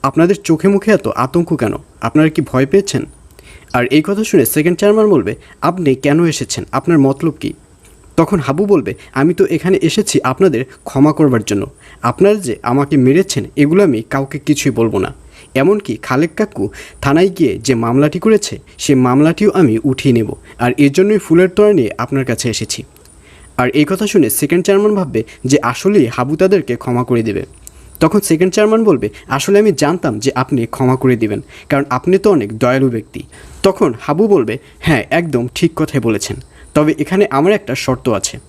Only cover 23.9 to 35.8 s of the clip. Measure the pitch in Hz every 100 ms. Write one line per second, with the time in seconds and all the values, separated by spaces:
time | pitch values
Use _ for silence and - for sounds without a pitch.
23.9 | 190 214 202 120 - 143 175 180 196 214
24.9 | 208 156 113 113 - 131 139 120 123 190
25.9 | 208 120 123 127 151 185 190 - 120 -
26.9 | 123 123 120 113 98 - - - - -
27.9 | - 160 208 - 160 185 196 214 220 220
28.9 | 139 104 - - 135 165 202 214 151 143
29.9 | 175 165 107 123 123 131 135 113 - 127
30.9 | 131 131 117 107 101 - - - 139 143
31.9 | 127 - 190 208 170 104 110 123 131 135
32.9 | 117 - - - - - - 190 185 175
33.9 | 113 - 151 214 190 110 117 - - -
34.9 | 139 - 160 170 135 123 - 165 -